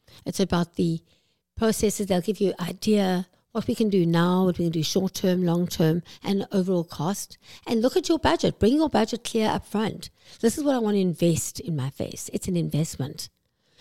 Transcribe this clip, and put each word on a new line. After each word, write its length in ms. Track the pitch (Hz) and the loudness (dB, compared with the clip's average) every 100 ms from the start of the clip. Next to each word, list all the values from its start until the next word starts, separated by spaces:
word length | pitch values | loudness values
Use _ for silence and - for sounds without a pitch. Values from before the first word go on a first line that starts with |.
| _ - - | _ -12 -6
It's 140 | 180 | -2
about 340 | 185 175 170 - | 0 0 0 0
the 240 | 170 165 - _ _ _ _ - | 0 -2 -8 _ _ _ _ -2
processes. 500 | 220 214 208 - 196 | 0 2 0 0 0
They'll 140 | 180 | 0
give 200 | 170 190 | 0 0
you 140 | 190 - | -2 -2
an 80 | 175 | -6
idea 580 | 185 214 208 190 180 185 _ _ | -4 0 2 2 0 -4 _ _
what 140 | 226 - | -6 -4
we 80 | |
can 140 | 233 214 | 0 2
do 180 | 190 165 | 4 4
now, 380 | 170 175 180 | 4 4 4
what 140 | 185 175 | 2 2
we 60 | |
can 80 | 170 | 0
do 100 | 160 | 0
short 320 | 151 190 190 | 0 0 -2
term, 300 | - 190 180 | 0 0 2
long 220 | 180 170 175 | 2 0 0
term, 360 | - 160 170 - - | 0 2 2 -4 -8
and 240 | - 196 - | -4 -2 -2
overall 320 | 202 180 180 | -2 0 0
cost. 520 | 165 - 156 202 - - - - - | -2 -4 -4 -4 -10 -18 -20 -16 -4
And 160 | 233 | 0
look 140 | 254 370 | 2 0
at 120 | 302 | 0
your 100 | 330 | 2
budget. 400 | 269 330 180 - | 2 2 0 2
Bring 180 | 202 294 | 2 4
your 120 | 311 | 2
budget 360 | 220 220 233 | 2 0 -2
clear 240 | - 226 214 | -4 -2 0
up 160 | - - | -2 -4
front. 440 | 208 220 - - _ - - | -2 -2 -4 -14 _ -20 -2
This 160 | 226 269 | 0 0
is 80 | |
what 100 | 285 | 0
I 40 | 254 | 0
want 160 | 214 202 | 2 2
to 40 | |
invest 600 | 185 156 170 160 - - | 0 2 2 2 -2 -8
in 160 | - 151 | -6 -4
my 140 | 135 | -4
face. 400 | - - - - | -6 -8 -8 -8
It's 160 | - - | -8 -4
an 80 | 175 | -2
investment. 720 | 156 147 165 - 135 - - _ _ _ _ _ | 0 -2 -2 -4 -8 -10 -16 _ _ _ _ _